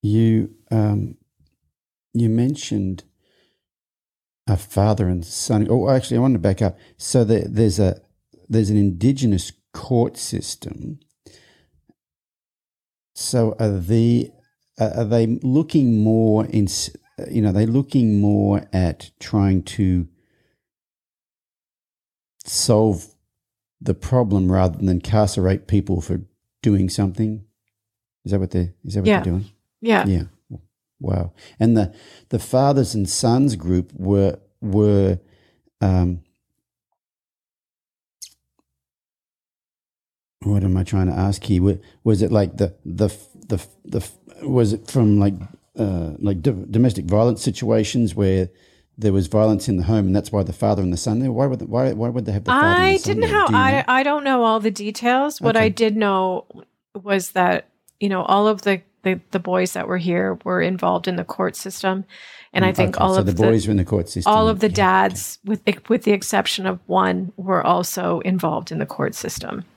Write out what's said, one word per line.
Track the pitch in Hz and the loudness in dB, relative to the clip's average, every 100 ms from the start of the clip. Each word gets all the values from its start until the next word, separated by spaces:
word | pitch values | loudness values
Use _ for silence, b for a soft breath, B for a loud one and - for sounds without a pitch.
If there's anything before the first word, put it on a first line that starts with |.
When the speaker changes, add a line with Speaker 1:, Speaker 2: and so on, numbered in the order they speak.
Speaker 1:
You, | 107 110 113 110 - - _ | 0 2 4 2 -2 -10 _
um, | 110 104 104 101 - _ _ _ _ _ _ _ _ _ | -2 0 -2 -4 -12 _ _ _ _ _ _ _ _ _
you | 117 113 | -2 0
mentioned | 113 123 147 - 107 95 92 - _ _ _ _ _ _ _ _ _ _ _ _ _ - | 2 0 -4 -4 -4 -4 -6 -14 _ _ _ _ _ _ _ _ _ _ _ _ _ -2
a | 98 | -2
father | - - 104 107 92 | 0 0 2 2 0
and | 90 | -2
son. | 85 - - 113 107 | -6 -10 -2 0 2
Oh, | 120 104 | 0 2
actually, | 135 - 120 | 0 0 0
I | |
wanted | 131 | 2
to | 117 | 2
back | 90 95 | 0 0
up. | 104 b b b | -2 b b b
So | - 131 | -2 0
the, | 110 110 92 | 2 2 0
there's | 107 110 90 | 0 2 2
a, | 95 - _ _ _ _ _ | 0 0 _ _ _ _ _
there's | 113 104 | 0 2
an | 104 | 2
Indigenous | 101 87 117 135 123 95 - - _ | 2 2 0 2 0 0 -2 -16 _
court | - - 123 120 - | -18 -2 0 0 -2
system. | - - - - - - - 151 _ _ b b b b b b _ _ _ _ _ _ _ _ _ _ _ _ _ | -8 -8 -8 -12 -14 -12 -14 -14 _ _ b b b b b b _ _ _ _ _ _ _ _ _ _ _ _ _
So | - - 127 113 - | -14 -4 0 0 0
are | 110 | -2
the, | 98 87 117 117 120 117 _ _ _ _ - | -2 0 2 4 2 -2 _ _ _ _ -4
uh, | 110 - | -4 -2
are | |
they | 110 117 113 | 0 0 0
looking | 117 131 135 156 160 131 110 | -2 0 0 2 2 2 2
more | 107 113 110 107 - | 2 4 4 2 2
in, | 107 98 | 0 -2
s-, | - - - _ - - | -4 -8 -12 _ -16 -6
you | 117 | 0
know, | 104 | 0
they | 95 110 | 2 2
looking | 123 139 139 117 104 | 0 0 2 2 2
more | 101 101 101 101 - | 2 2 2 0 -2
at | 92 90 - - _ | 0 0 -2 -14 _
trying | - 107 98 95 | -4 0 2 2
to | 92 - 95 90 85 _ _ _ _ _ _ _ _ _ _ _ _ _ _ _ _ _ _ _ _ _ _ _ | -2 -2 0 0 -2 _ _ _ _ _ _ _ _ _ _ _ _ _ _ _ _ _ _ _ _ _ _ _
solve | - - - 107 110 87 - _ _ _ _ _ _ _ | -8 -4 2 4 4 0 -6 _ _ _ _ _ _ _
the | - | -6
problem | 101 - 127 113 98 92 | -4 0 0 2 2 2
rather | 92 92 82 | 2 2 0
than | 98 | 0
incarcerate | 90 - 107 104 - 92 95 - | 0 0 2 2 2 0 0 0
people | 104 92 85 | -2 0 -4
for | 76 - - _ _ _ | -4 -8 -8 _ _ _
doing | 117 98 95 | 0 2 0
something? | - 98 92 110 107 101 _ _ _ _ _ _ _ | 0 -2 -2 -4 -6 -14 _ _ _ _ _ _ _
Is | - | -4
that | 98 | -2
what | 92 | 0
they're, | 90 87 - | -2 -4 -6
is | - | -8
that | 104 | -2
what | 98 | 2
Speaker 2:
Yeah. | 208 | 2
Speaker 1:
they're | - | 0
doing? | 87 104 _ _ _ | -2 -4 _ _ _
Speaker 2:
Yeah. | 226 220 92 | 0 0 2
Speaker 1:
Yeah. | 90 82 _ _ - _ _ _ _ | 0 -2 _ _ -20 _ _ _ _
Wow. | - 95 87 B B B | -4 -4 -4 B B B
And | 113 113 | 2 2
the, | 101 B B B B | 0 B B B B
the | 113 | -6
fathers | - 127 139 139 117 | -2 0 2 2 0
and | 110 95 | -2 -4
sons | - 120 123 139 101 | 0 2 2 2 0
group | 80 90 90 | 0 0 -2
were, | - 92 98 98 - _ _ | -6 0 4 2 0 _ _
were, | 107 101 104 101 95 92 b b b b b _ | -2 2 4 4 2 -2 b b b b b _
um, | 95 92 90 90 _ _ _ _ _ _ _ _ _ _ _ _ _ _ _ _ _ _ _ _ - _ _ _ _ _ _ _ _ _ _ _ _ _ _ _ _ _ _ _ _ _ | 0 2 0 -2 _ _ _ _ _ _ _ _ _ _ _ _ _ _ _ _ _ _ _ _ -20 _ _ _ _ _ _ _ _ _ _ _ _ _ _ _ _ _ _ _ _ _
what | 101 101 | -2 0
am | 95 92 | 2 0
I | |
trying | 92 98 95 | 0 0 0
to | |
ask | - 98 98 | 0 -2 -2
here? | - 95 | 0 2
Wa-, | 95 92 b b | 2 0 b b
was | 113 104 | 0 2
it | 104 | 2
like | 110 92 - | 2 0 -2
the, | 95 - | -4 -4
the, | - 87 104 - - - - | -12 -2 -2 -2 -20 -20 -6
the, | 98 - _ | -6 -6 _
the, | - 117 - - _ - 139 | -8 -8 -8 -16 _ -14 -2
was | 127 110 | 2 2
it | 107 - | 0 -2
from, | 135 107 104 | 2 4 4
like, | 101 92 92 - _ - | 2 0 -12 -18 _ -6
uh, | 104 90 80 76 | -4 -2 -6 -4
like | 98 95 | -4 -2
do-, | 82 98 - | -2 -4 -4
domestic | 107 127 98 | 2 2 0
violence | 82 104 117 107 | 0 2 2 0
situations | - 101 113 110 104 120 113 | -4 -4 0 0 0 0 -2
where | 90 98 95 92 b b b b - | 0 2 2 -2 b b b b -4
there | 107 | 0
was | 98 85 | 0 0
violence | 107 110 104 113 | 2 2 2 0
in | 95 | -2
the | |
home, | 90 110 98 | 0 0 2
and | 98 | 0
that's | - | -2
why | 104 | -4
the | 90 | -4
father | - 107 101 | -2 -2 0
and | 92 | 0
the | 87 | -2
son | - 110 | -2 -2
there? | 131 | -2
Why | 117 139 | -2 -2
would | 127 | -4
the, | - | -4
why, | 113 135 | -2 -2
why | 107 120 | -2 -4
would | 123 | -4
they | 110 | -4
have | 101 | -4
the | - | 0
father | 254 311 | 2 2
and | 359 | 2
Speaker 2:
I | 381 | 2
Speaker 1:
the | 392 | 2
son | - 415 | 0 -2
Speaker 2:
didn't | 453 | 0
Speaker 1:
there? | 415 | 2
Speaker 2:
have, | 339 | 2
Speaker 1:
Do | |
you | 220 | 2
Speaker 2:
I, | 262 | 2
Speaker 1:
know? | 277 - | 2 2
Speaker 2:
I | 254 | 0
don't | 277 294 | 2 -2
know | 277 254 | 0 2
all | 226 220 | 2 2
the | 214 | 0
details. | 202 208 214 240 254 294 294 | -4 -8 -4 0 2 0 -2
What | 233 220 | 0 2
I | 220 | 2
Speaker 1:
Okay. | |
Speaker 2:
did | 185 220 214 | 2 0 2
know | 208 190 185 180 - - - _ _ | 2 2 0 -2 -8 -20 -20 _ _
was | 202 196 196 180 | -16 -2 -2 -2
that, | 190 180 180 - _ _ _ | 0 2 0 -4 _ _ _
you | 202 | -2
know, | 190 | -2
all | - 196 214 | 2 2 2
of | 208 | 0
the | 202 190 _ _ 190 | 0 -2 _ _ -4
the, | 185 _ | -4 _
the | 190 | -6
boys | 175 180 185 | -2 -2 -2
that | - - | -4 -4
were | 180 | -4
here | 170 175 190 180 | -2 0 -2 -4
were | 190 180 | -4 -2
involved | 170 185 180 180 170 | -2 0 0 0 -2
in | 180 | -6
the | |
court | 170 - 185 - | -8 -4 -6 -6
system. | 190 - 190 190 196 B B B B | -14 -6 -4 -4 -8 B B B B
And | - | 0
I | 185 | 0
Speaker 1:
Mm, | 185 | 2
Speaker 2:
think | 185 - | 0 2
Speaker 1:
okay, | |
Speaker 2:
all | 190 | 0
Speaker 1:
so | 190 | 2
Speaker 2:
of | 95 | 2
Speaker 1:
the | |
Speaker 2:
the, | 85 | 2
Speaker 1:
boys | 110 113 95 | 4 4 2
were | |
in | 101 | 0
the | |
court | 87 101 85 | 0 -2 -2
system. | - - | -2 2
Speaker 2:
all | 214 220 | 4 2
of | 202 | 2
the | 214 | 0
Speaker 1:
Yeah, | |
okay. | 185 190 190 196 | 2 2 4 2
Speaker 2:
dads, | 190 - - | -2 -12 -12
with, | 196 214 - - - | -6 -4 -2 -4 -2
with | 226 | -2
the | - | 0
exception | 202 - 196 196 - 190 | 0 0 -2 -2 -4 -4
of | 180 - | -6 -2
one, | 180 185 180 185 - | 0 0 -2 -6 -10
were | 185 185 - | -2 0 2
also | 180 175 - 180 170 | 0 -2 -4 -4 -2
involved | 185 185 165 - 170 | 0 0 -2 -4 -6
in | 160 | -8
the | 147 | -8
court | - - | -4 -6
system. | - - - - - - | -6 -10 -10 -10 -12 -14